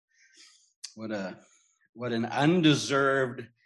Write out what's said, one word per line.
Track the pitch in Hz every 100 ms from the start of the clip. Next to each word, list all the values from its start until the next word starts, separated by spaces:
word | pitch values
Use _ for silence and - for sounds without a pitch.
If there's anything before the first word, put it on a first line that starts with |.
| _ _ _ _ - _ _ _ - -
What | 110
a, | 107 95 - - _ _ _ _
what | 110 120
an | 117
undeserved | 113 120 147 180 156 139 - 139 139 135 127 123 120 _